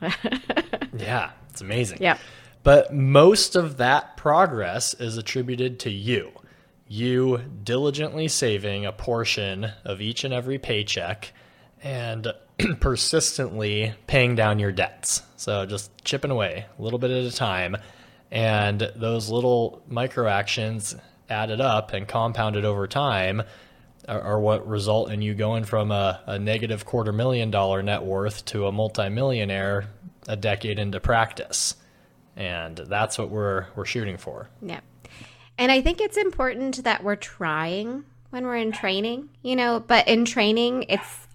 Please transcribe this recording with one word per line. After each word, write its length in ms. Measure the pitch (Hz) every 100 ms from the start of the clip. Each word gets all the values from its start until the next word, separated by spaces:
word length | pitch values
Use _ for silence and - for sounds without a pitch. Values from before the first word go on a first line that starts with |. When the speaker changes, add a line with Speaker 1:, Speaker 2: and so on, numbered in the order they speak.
Speaker 1:
<laughs> 100 | 170 - 214 254 - 285 - - 262 117
Speaker 2:
Yeah, 360 | 107 120 85 - -
it's 100 | -
amazing. 380 | 95 113 120 180
Speaker 1:
Yep. 200 | 185 160 - - - -
Speaker 2:
But 320 | - 143 135
most 640 | 147 135 139 170 208 - 180
of 220 | 160 135
that 380 | 123 143 - -
progress 800 | 151 156 185 120 98 113 -
is 220 | - 120 113
attributed 640 | 110 131 123 123 127 123
to 100 | 120
you. 400 | 101 104 113 82 - - - _ _ -
You 540 | 107 120 127 131 120 127 107
diligently 640 | 104 123 147 139 151 156 160
saving 580 | - 120 101 104 101 101
a 60 |
portion 800 | - - 117 110 - 101 95 107 -
of 160 | 104 98
each 220 | 104 120
and 100 | 139
every 260 | 123 123 139
paycheck 720 | - 107 107 - 87 107 - - - - - _
and 500 | 139 127 117 113 110 - _ -
<clears throat> 240 | 214 147
persistently 1120 | 139 120 - 160 - - 131 107 104 104 110 110 -
paying 300 | 139 123 117
down 240 | 107 104
your 100 | 101
debts. 520 | 92 90 - - - -
So 320 | - - 104 98
just 240 | 101 - _
chipping 260 | - 139 143
away 360 | 123 98 87 104 -
a 40 |
little 180 | 107 120
bit 100 | 127
at 140 | 127
a 120 | 123 -
time. 400 | 117 92 87 101 - - - - -
And 640 | 113 110 107 104 104 113
those 360 | 110 110 117 104
little 520 | 117 127 120 117 - -
micro 400 | 117 127 131 117
actions 640 | 101 104 - 110 113 - - - _ -
added 320 | 107 110 110
up 320 | 135 107 104
and 140 | 98 101
compounded 580 | 120 117 113 107 104
over 220 | 104 101 98
time 560 | 135 143 101 92 104 107 - - - - - -
are, 140 | 107
are 200 | - 107
what 280 | 107 107 -
result 420 | 104 101 107 -
in 120 | 104
you 120 | 107
going 300 | 104 107 113
from 260 | 107 110 104
a, 300 | 101 98 90 -
a 120 | 101
negative 460 | 104 110 110 107
quarter 280 | - 123 107
million 380 | 107 123 123 110
dollar 320 | 104 98 95
net 220 | 101 101
worth 400 | 95 95 104 104 -
to 200 | 107 101
a 60 |
multimillionaire 1160 | 101 110 110 98 107 135 120 101 98 98 101 101 - - - -
a 100 | 107
decade 420 | 107 98 110 104
into 200 | 101 98
practice. 720 | - 117 110 - - - - - _ _ _ _ _
And 440 | - 95 87 82 80
that's 400 | 73 101 110 -
what 100 | 107
we're, 380 | 107 101 95 92 -
we're 80 |
shooting 320 | 95 123 104 90
for. 320 | - - - -
Speaker 1:
Yep. 200 | 196 165 - - - - - - - -
And 120 | 247
I 120 | 262
think 180 | 262 349
it's 160 | 415 415
important 640 | 392 - 262 233 269 254
that 200 | 254 214
we're 100 | 202
trying 880 | 202 - - 170 151 165 185 220 262 294 - -
when 160 | 254 254
we're 100 | 240
in 160 | 220
training, 560 | 214 196 190 220 240 294 -
you 120 | 247
know, 300 | 254 240 233 226
but 220 | 240 -
in 160 | 226
training, 640 | 233 - 208 226 240 254 -
it's 400 | 196 - - -